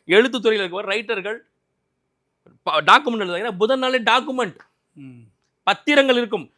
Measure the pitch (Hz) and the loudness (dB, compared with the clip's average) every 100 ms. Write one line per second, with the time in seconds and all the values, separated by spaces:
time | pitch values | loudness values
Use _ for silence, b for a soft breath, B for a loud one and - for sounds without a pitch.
0 | - 190 254 233 220 214 185 180 196 208 | 2 4 4 0 0 0 -4 -6 -4 -4
1 | 214 214 185 226 _ _ _ _ _ _ | -4 -6 -6 -10 _ _ _ _ _ _
2 | _ _ _ _ _ _ - 151 151 233 | _ _ _ _ _ _ -4 0 6 6
3 | 294 226 185 175 233 180 214 262 254 254 | 4 -4 -4 -4 -6 -2 0 0 0 -2
4 | 226 247 294 254 208 - _ _ _ 151 | 2 0 0 -6 -6 -8 _ _ _ -20
5 | 135 120 113 _ _ _ - 202 - 285 | -20 -20 -20 _ _ _ -4 -2 0 0
6 | 269 247 233 202 131 | 2 -2 -2 -8 -10